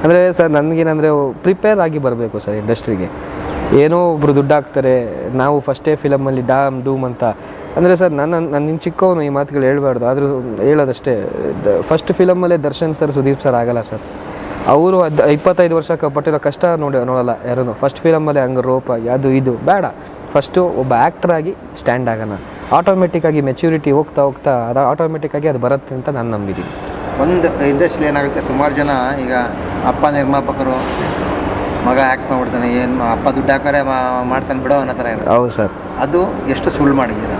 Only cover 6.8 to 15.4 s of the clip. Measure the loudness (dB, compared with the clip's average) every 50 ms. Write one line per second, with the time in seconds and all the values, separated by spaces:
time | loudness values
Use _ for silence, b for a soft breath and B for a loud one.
6.8 | -2 -2 -2 -2 -2 -4 -4 -2 -2 -2 -2 B B B B B B B -2 2
7.8 | 4 4 4 4 4 2 2 0 -2 0 0 -2 -2 -2 -2 -2 -2 -2 -4 -4
8.8 | -4 -6 -2 2 2 2 2 2 0 0 0 -2 -2 -2 -2 0 2 2 2 2
9.8 | 0 0 0 0 0 0 0 0 0 0 -2 -4 -4 -6 -4 0 2 2 4 4
10.8 | 2 0 -2 -4 -2 -2 -2 -2 -2 -4 -6 -4 -4 -4 -4 -2 0 0 2 2
11.8 | 2 2 0 0 2 -2 2 2 4 4 4 2 2 2 2 2 0 -2 -2 -2
12.8 | -4 -4 -2 -2 -2 0 0 0 2 0 0 2 0 0 2 2 0 0 -2 -2
13.8 | -4 -6 -10 -12 -12 -12 -14 -14 -14 -12 -12 -12 -12 -10 -10 -4 2 4 4 4
14.8 | 6 4 4 4 2 2 2 2 4 4 4 4